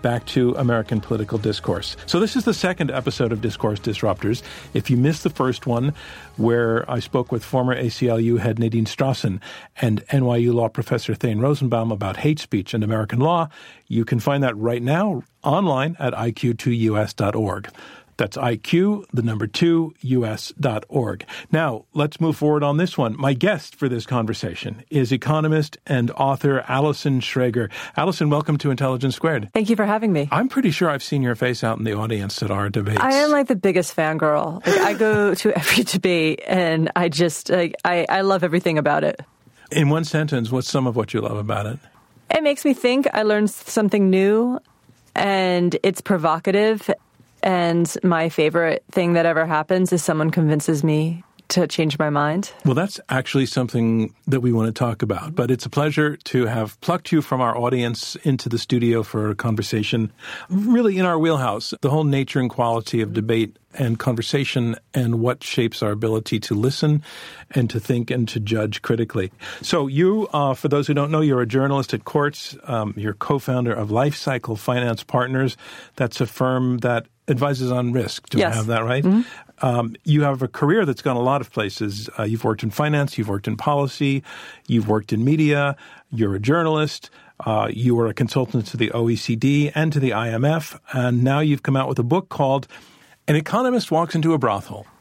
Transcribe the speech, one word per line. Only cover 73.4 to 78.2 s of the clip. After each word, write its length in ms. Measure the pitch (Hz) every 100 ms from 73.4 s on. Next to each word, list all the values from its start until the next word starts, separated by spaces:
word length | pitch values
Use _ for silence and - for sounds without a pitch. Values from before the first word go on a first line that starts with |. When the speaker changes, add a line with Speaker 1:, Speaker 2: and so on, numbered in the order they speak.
| - 127 120
Speaker 1:
of 200 | 113 104
Life 240 | 107 143 143
Cycle 400 | - 131 - 107
Finance 480 | - 123 120 113
Partners. 520 | - 127 123 131 135 - - - -
That's 260 | - 123 -
a 60 | 123
firm 520 | - 127 127 127 123
that 280 | 123 117 - _ -
advises 440 | 127 143 135 127
on 220 | 123 123
risk. 380 | 123 120 -